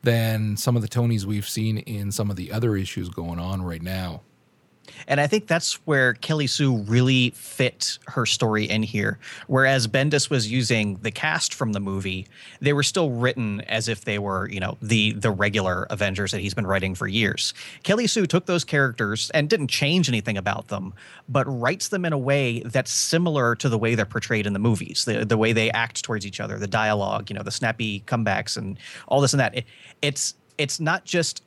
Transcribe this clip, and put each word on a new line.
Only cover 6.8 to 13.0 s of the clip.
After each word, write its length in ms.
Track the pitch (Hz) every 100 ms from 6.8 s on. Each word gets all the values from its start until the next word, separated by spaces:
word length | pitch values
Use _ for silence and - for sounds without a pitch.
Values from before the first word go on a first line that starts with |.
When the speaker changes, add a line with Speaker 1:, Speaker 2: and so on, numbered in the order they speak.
| 101 120 127 131 123
Speaker 2:
fit 680 | - - - 127 - - - -
her 180 | - 113
story 400 | - 113 107 110
in 140 | 110
here. 340 | 107 104 104 - - - -
Whereas 400 | 131 135 135 113
Bendis 420 | 131 147 147 -
was 200 | 131 107
using 460 | 127 117 117 104 92
the 80 | 110
cast 420 | 104 156 160 - -
from 180 | 117
the 60 | 101
movie, 480 | 98 98 95 92 92 - - -
they 100 | 135
were 120 | 143
still 260 | 139 190